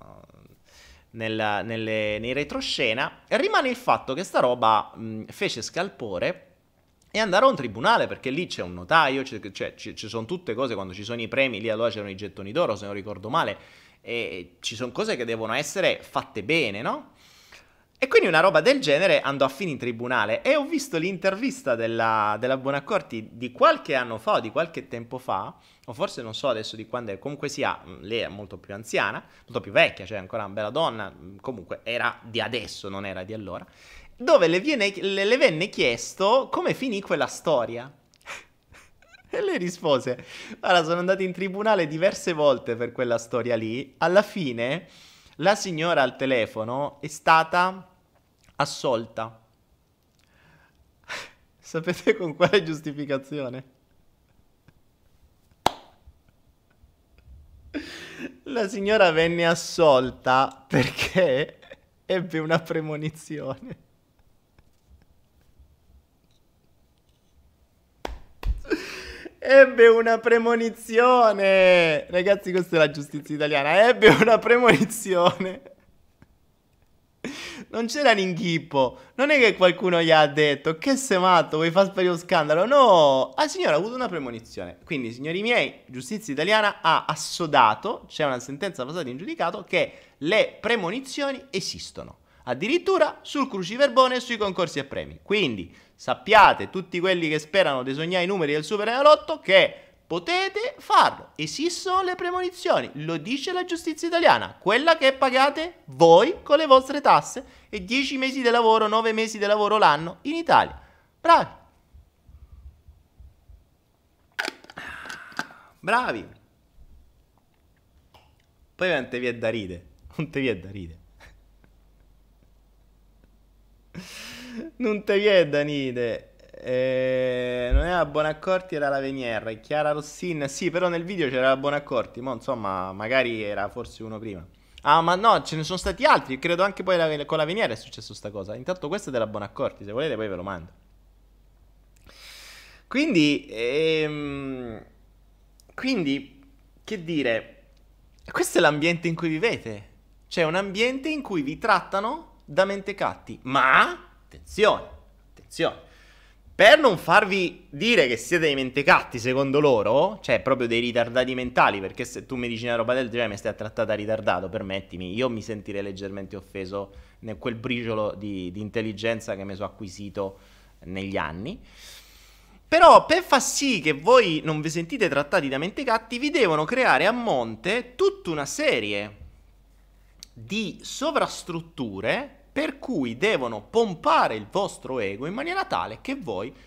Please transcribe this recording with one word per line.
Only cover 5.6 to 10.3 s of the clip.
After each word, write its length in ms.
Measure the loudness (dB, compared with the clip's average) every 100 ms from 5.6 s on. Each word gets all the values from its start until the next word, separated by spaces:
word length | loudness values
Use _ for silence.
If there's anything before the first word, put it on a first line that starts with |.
scalpore 840 | -8 -8 -8 -10 -8 -4 -4 -6 -16 _ _ _ _ _ _
e 80 | -4
andarono 280 | 0 4 4
a 40 |
un 60 | 2
tribunale, 500 | -4 -2 2 2 0
perché 220 | -4 -6
lì 180 | -6 -6
c'è 140 | -8
un 120 | -8
notaio, 500 | -10 0 2 2 -2
c'è, 160 | -6 -12
c'è, 360 | -12 -10 -10
ci, 200 | -10 -16
ci 120 | -14 -10
sono 180 | -10
tutte 280 | -8